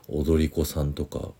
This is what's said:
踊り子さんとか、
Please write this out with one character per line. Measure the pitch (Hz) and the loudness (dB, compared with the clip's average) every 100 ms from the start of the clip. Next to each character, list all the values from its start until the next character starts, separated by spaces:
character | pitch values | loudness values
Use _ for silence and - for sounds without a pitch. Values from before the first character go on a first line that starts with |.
| - | -6
踊 | 76 82 78 | -2 2 4
り | 78 | 4
子 | 85 | 0
さ | 78 80 | -2 -2
ん | 71 | -2
と | 73 | -4
か、 | - - - | -6 -6 -8